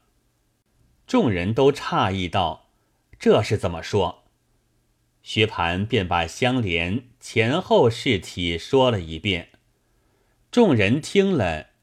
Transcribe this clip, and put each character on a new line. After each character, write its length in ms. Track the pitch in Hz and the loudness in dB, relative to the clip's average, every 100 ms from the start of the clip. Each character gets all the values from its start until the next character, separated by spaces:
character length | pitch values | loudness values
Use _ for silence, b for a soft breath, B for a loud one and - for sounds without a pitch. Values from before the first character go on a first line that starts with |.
| _ _ _ _ _ _ _ _ _ _ - | _ _ _ _ _ _ _ _ _ _ -2
众 200 | 254 165 | 0 2
人 280 | 92 90 113 | 0 0 4
都 160 | 139 | 4
诧 400 | 139 - 170 110 | 2 -2 0 0
异 160 | 95 87 | 0 -2
道 420 | 101 85 80 _ _ _ _ _ - | -2 -2 -4 _ _ _ _ _ -2
：“这 240 | 233 160 | 2 2
是 160 | 110 107 | 2 -2
怎 140 | 95 | -4
么 100 | 82 | -6
说？” 440 | - 104 87 - _ _ _ _ _ _ _ _ _ _ | -4 -2 -2 -4 _ _ _ _ _ _ _ _ _ _
薛 240 | - - 107 | -6 0 0
蟠 360 | - 85 90 | 0 -2 -2
便 240 | 107 120 90 | -2 -2 0
把 200 | 87 85 | -2 -2
香 340 | - 123 127 | -2 -2 -2
莲 480 | 110 85 85 107 - _ | -2 -2 -2 -4 -8 _
前 400 | - - 110 156 | -6 -2 0 0
后 300 | - 220 127 | 2 2 4
事 300 | 113 - 101 | 0 -2 -4
体 400 | - - 87 85 | -4 -6 -4 -4
说 320 | - 135 127 | 0 2 2
了 100 | 110 | 0
一 160 | 80 80 | -4 -6
遍， 320 | 104 90 82 _ _ _ _ _ _ _ _ _ _ | -4 -4 -6 _ _ _ _ _ _ _ _ _ _
众 240 | - 226 123 | 2 4 4
人 260 | 98 139 | 2 0
听 320 | 139 196 196 | 0 0 2
了 380 | 175 92 76 - _ | 2 0 -2 -8 _